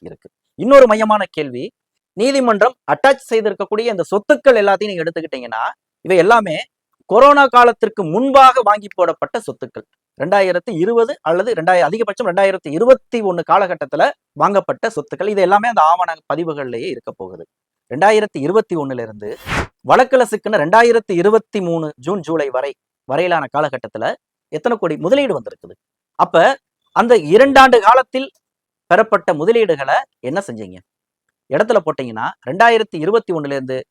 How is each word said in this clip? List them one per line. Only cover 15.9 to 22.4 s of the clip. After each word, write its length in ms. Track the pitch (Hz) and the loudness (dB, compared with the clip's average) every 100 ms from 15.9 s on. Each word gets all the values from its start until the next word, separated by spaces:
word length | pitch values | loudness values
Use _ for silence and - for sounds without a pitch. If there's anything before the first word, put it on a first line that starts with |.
ஆவண 260 | 180 170 165 - | 2 -2 -8 -8
பதிவுகள்லயே 580 | 147 165 147 131 117 170 131 | -6 -6 -8 -10 -10 -10 -12
இருக்க 160 | - - | -14 -14
போகுது. 300 | 92 87 82 _ _ _ _ | -16 -16 -20 _ _ _ _
ரெண்டாயிரத்தி 440 | 123 196 214 214 151 143 | 0 2 2 0 -4 -2
இருபத்தி 280 | 208 214 170 | -2 -2 -4
ஒண்ணுல 260 | 139 123 | -6 -8
இருந்து 260 | 113 104 104 - - - - _ 120 | -10 -12 -14 -12 -8 -8 -8 _ 2
வழக்குல 340 | 175 254 262 226 | 2 4 2 0
சிக்கின 280 | 214 202 202 | -4 -4 -2
ரெண்டாயிரத்தி 500 | 151 214 240 226 214 175 | 2 4 4 2 0 0
இருபத்தி 400 | 190 214 - 214 175 | 2 2 0 -6 -4
மூணு 200 | 165 156 139 | -4 -6 -8
ஜூன், 240 | 135 202 | -8 -6
ஜூலை 260 | 151 165 | -4 -4